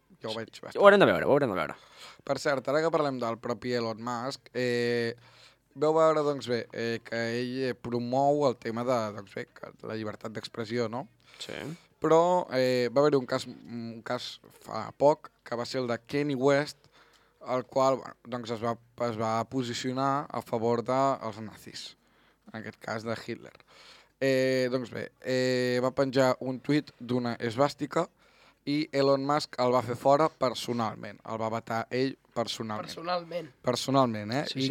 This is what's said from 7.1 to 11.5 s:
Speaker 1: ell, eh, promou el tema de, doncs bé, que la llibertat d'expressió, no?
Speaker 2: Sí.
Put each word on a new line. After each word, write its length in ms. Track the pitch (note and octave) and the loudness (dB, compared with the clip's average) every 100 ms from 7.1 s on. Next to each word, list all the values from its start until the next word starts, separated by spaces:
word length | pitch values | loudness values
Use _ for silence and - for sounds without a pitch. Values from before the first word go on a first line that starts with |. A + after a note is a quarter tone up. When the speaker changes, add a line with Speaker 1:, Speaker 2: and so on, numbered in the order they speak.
| A#2 A#2 A#2+ | -4 -4 -4
Speaker 1:
ell, 140 | B2 C3 C3 | -4 -4 -4
eh, 40 | |
promou 720 | A#2 A#2+ A#2+ A#2+ B2+ C#3 D3 C#3+ | -4 -4 -4 -2 2 2 4 2
el 80 | A2+ | 0
tema 280 | A#2 A2+ | -6 -4
de, 140 | B2 B2 G#2+ G2+ | 0 0 0 -6
doncs 180 | G2 | -12
bé, 120 | - B2 | -12 -12
que 240 | - - - A2+ | -14 -18 -14 -10
la 80 | A2 | -6
llibertat 340 | G#2+ G2+ A2+ | -8 -10 -12
d'expressió, 560 | A2 - - G#2+ A#2+ A2 | -12 -10 -10 -4 -2 -2
no? 200 | A#2 G3 _ _ - | -4 -12 _ _ -18
Speaker 2:
Sí. 160 | - | -12